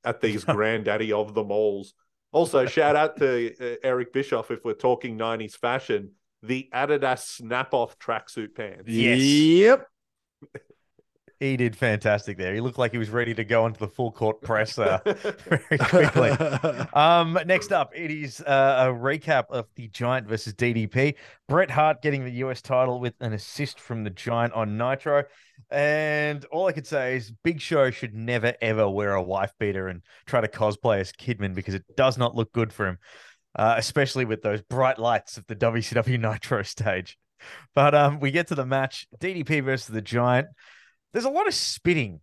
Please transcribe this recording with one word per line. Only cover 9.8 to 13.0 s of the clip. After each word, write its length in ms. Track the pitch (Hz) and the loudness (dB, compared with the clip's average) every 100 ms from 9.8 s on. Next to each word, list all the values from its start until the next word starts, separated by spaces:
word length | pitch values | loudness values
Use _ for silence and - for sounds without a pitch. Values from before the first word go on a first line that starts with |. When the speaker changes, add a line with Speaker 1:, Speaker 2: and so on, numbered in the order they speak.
| - _ _ _ _ _ - - - _ _ _ _ _ _ _ | 2 _ _ _ _ _ -20 -20 -20 _ _ _ _ _ _ _
Speaker 2:
He 180 | 135 131 | -2 0
did 180 | 120 113 | 0 0
fantastic 640 | 123 104 110 101 104 95 | 0 2 2 0 0 -6
there. 160 | 92 | -4
He 80 | 104 | -4
looked 160 | 123 117 | -4 -2
like 160 | 120 | -2
he 40 | |
was 120 | 117 | -2